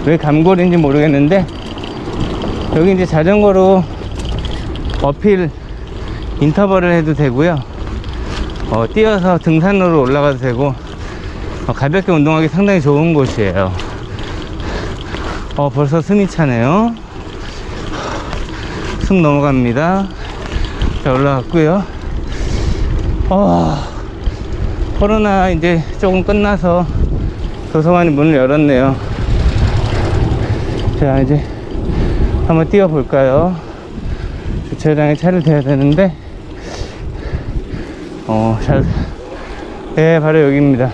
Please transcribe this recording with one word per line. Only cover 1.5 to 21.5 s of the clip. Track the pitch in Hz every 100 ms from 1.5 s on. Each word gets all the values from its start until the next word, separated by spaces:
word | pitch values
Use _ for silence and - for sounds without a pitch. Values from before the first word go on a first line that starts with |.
| - - - - - - - - - - - -
여기 | 156 180
이제 | 190 180
자전거로 | 156 165 208 208 190 190 190 160 - - - - - - - - - - -
어필 | 139 143 208 190 165 - - - - - - - - -
인터벌을 | 143 156 202 190 175
해도 | 170 156
되고요. | 143 143 123 170 151 123 - - - - - - - - - -
어, | 110 113
뛰어서 | 214 220 202 180 170
등산로로 | 170 160 185 202 180 160
올라가도 | 127 143 143 131
되고, | 127 117 143 123 - - - - - - - - -
어, |
가볍게 | 120 139 185 185
운동하기 | 165 147 160 160
상당히 | 165 202 190
좋은 | 139 143 165
곳이에요. | 156 127 - 98 90 92 90 - - - - - - - - - - - - - - - - - -
어, | 143
벌써 | 127 147 165
숨이 | 151 208 196
차네요. | - 147 120 120 185 233 226 - - - - - - - - - - - - - - - - - - - -
숨 | - 190
넘어갑니다. | 156 143 143 131 120 117 165 190 190 - - - - - - - - -
자, | 147
올라갔고요. | 131 139 135 120